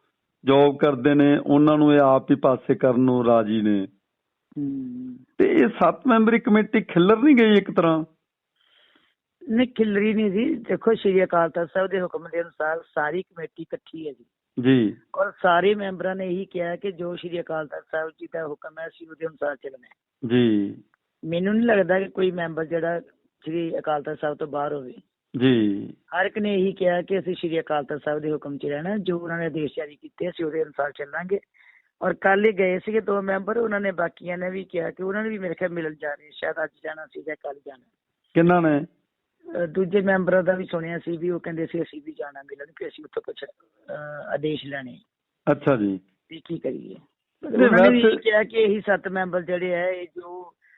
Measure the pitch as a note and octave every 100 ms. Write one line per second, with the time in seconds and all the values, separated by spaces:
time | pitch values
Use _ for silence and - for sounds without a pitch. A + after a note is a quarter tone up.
0 | _ _ _ _ B2+ C#3 C#3+ C#3 D3+ C3
1 | C#3+ C#3+ C#3+ C#3+ - C#3+ D3+ D3+ D3 D3
2 | C3+ C3+ - C#3 C#3+ B2 - C3 C3 A#2+
3 | B2+ B2 A#2 A#2 G#2+ A2+ G#2+ G2+ G2 _
4 | _ _ _ _ _ D3+ C#3 C3+ B2+ B2
5 | B2+ B3 _ - - E4 A#3 - E3+ -
6 | B3+ A3+ A3 A#3 - G#3+ G#3+ A3+ - E3+
7 | F#3 A3 D4 A#3+ A3 G3+ G3 F3 E3+ D#3+
8 | D#3+ _ _ _ _ _ _ _ _ _
9 | _ _ _ _ D#4+ A3+ B3+ - A3 G3+
10 | G#3+ G#3+ G#3+ F#3+ C#4+ A#3 - F3+ A3+ A3
11 | G3 F#3 F3+ F3 E3 E3+ E3+ F#3+ F#3+ F#3
12 | F3 D#3 E3 E3 E3+ - D#3 E3 - D#3
13 | D3+ F3 - E3+ D#3+ - E3 - _ D#3+
14 | D3+ A#2+ _ _ _ - B2 C3 G#2 -
15 | _ - G3 - F3+ F3 G3 G#3 G3 F3+
16 | F#3 F#3+ F#3 F3+ F#3 F#3 E3+ F3 G3+ E3
17 | F3 F3 F3 E3+ D#3+ D#3+ D3+ D#3+ - D#3+
18 | D#3+ - E3 E3 D3+ D3 - D#3+ E3 -
19 | D#3+ D3+ D#3+ D3 C#3+ C#3 C#3 B2+ _ _
20 | _ _ A2+ B2 A#2 G#2 G2+ A#2+ _ _
21 | _ _ D#3+ E3+ F#3+ A3 A#3 G#3 F3 F#3
22 | F#3+ F#3+ F#3 F3 E3 D#3+ D#3+ E3 E3 E3+
23 | - _ _ _ D#3+ E3+ E3 D#3 D#3 D3
24 | D3+ D3+ D3+ D3 D#3 C#3+ D3 D3 B2+ -
25 | - _ _ B2 C3 A#2 G#2 G2+ A2+ -
26 | - E3+ G3 A3 G#3 G3 F#3+ F#3 F3+ F3
27 | F3 G3 F3+ F3 E3+ E3 - D3+ B2+ D3
28 | D3+ D3+ D#3 D3+ C#3+ C#3 C#3+ C#3+ F3+ G#3+
29 | F3+ F3 E3+ E3+ E3 D#3+ F3 - D3 D3
30 | D3+ - E3+ E3+ D#3 D#3+ D3+ C#3+ C#3+ -
31 | C#3+ D#3 F3+ G3 - _ _ _ _ -
32 | F#3 - G3 G3 A3 F#3+ F#3 F3+ - A3
33 | G3 G3+ F#3+ F#3+ G3 A3+ A3+ G3+ G3+ F3
34 | E3+ - E3+ F3+ F3+ F#3+ F#3 F3 E3 E3
35 | F#3+ G#3 A3 G#3 F3+ E3 F3+ E3+ D#3 D#3
36 | D3+ D3 D3+ - D#3+ D#3+ D#3 _ D#3 D#3
37 | D3+ D#3 D3 D3+ D3 C#3+ C#3 C3 _ _
38 | _ _ _ E3+ E3+ F3 D#3+ D3 E3+ _
39 | _ _ _ _ E4+ A#3+ E3+ F3 F3+ G3+
40 | F#3+ F#3+ F3+ F#3 F3 F#3 - E3+ E3 E3+
41 | F3 E3 F3 E3+ E3+ D#3+ D#3+ E3+ D#3 D#3
42 | D3+ D3+ C#3+ C#3 C#3 C#3 D3 - E3 -
43 | D3 D3 - - - - _ _ - D3
44 | D3 D3 - C#3+ D#3 D3 C#3 C#3 B2+ A#2+
45 | _ _ _ _ - C#3+ D3 B2 G2+ F#2+
46 | _ _ - D#3+ - E3 C3+ - - -
47 | _ _ _ _ D4+ A3+ A#3+ A3+ - A#3+
48 | A3 A3 A3 G#3+ A3 A3+ G#3+ G#3 G#3 F#3
49 | G3 F#3+ F#3 F3+ E3 F3+ F3+ F3 F3+ F3+
50 | F3 F4+ - F3+ F3 _ _